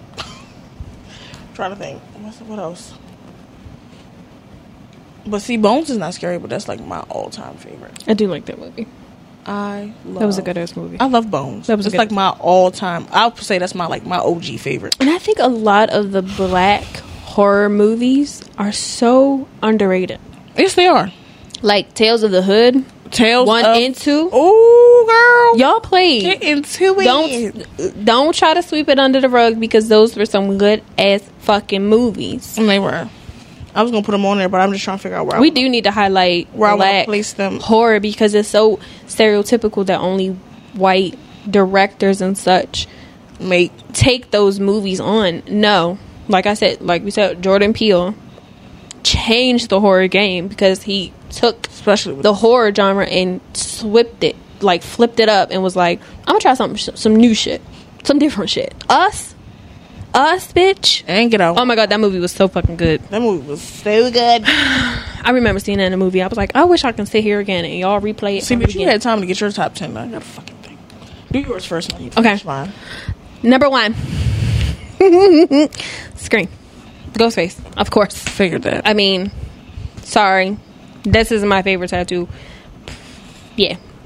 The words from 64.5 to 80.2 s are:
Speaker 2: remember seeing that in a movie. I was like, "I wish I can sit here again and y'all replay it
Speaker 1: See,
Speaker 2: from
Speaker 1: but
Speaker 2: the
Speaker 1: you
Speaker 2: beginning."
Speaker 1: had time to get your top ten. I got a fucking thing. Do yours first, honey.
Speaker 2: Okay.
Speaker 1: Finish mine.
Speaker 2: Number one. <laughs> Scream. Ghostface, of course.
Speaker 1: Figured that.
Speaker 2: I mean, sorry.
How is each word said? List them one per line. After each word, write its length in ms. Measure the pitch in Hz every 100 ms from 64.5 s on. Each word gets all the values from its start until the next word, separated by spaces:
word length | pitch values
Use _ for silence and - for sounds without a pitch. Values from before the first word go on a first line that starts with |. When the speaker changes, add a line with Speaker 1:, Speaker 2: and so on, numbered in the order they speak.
| - 269 262 247 233 - - 233
Speaker 2:
remember 280 | 254 226 196
seeing 180 | 208 196
that 80 | 185
in 60 |
a 40 | 185
movie. 260 | 185 185
I 40 | 190
was 100 | 226
like, 160 | 196 254
"I 80 |
wish 200 | 349 339 254
I 60 |
can 120 | 226 208
sit 160 | 214
here 160 | 214 208
again 260 | 202 180 165
and 120 | 180
y'all 220 | 185 208
replay 360 | 208 214 202 190
it 60 |
Speaker 1:
See, 120 | - 240
Speaker 2:
from 60 |
Speaker 1:
but 60 | 233
Speaker 2:
the 40 |
Speaker 1:
you 60 | 190
Speaker 2:
beginning." 140 | 277
Speaker 1:
had 80 | 214
time 160 | 240 220
to 80 | 180
get 120 | 190
your 100 | 208
top 240 | 202 160 -
ten. 200 | 151 110
I 100 | 233
got 100 | 220
a 40 |
fucking 340 | - - - -
thing. 140 | - - - - - - -
Do 80 | 262
yours 260 | 277 185 -
first, 260 | 165 -
honey. 160 | - 123
Speaker 2:
Okay. 140 | -
Speaker 1:
Finish 220 | 226 202 170
mine. 260 | 135 180 - - - - - - -
Speaker 2:
Number 260 | 233 254 285
one. 240 | 262 214 - - - - - - - - - - -
<laughs> 720 | 381 349 392 311 330 285 294 - - - - -
Scream. 320 | - 220 165 - - - - - -
Ghostface, 440 | 214 233 208 170 - - -
of 120 | -
course. 260 | 220 202 -
Speaker 1:
Figured 460 | - - 185 156
that. 240 | - - 214
Speaker 2:
I 60 |
mean, 380 | 214 196 185 202 - - - - - - -
sorry. 560 | - 226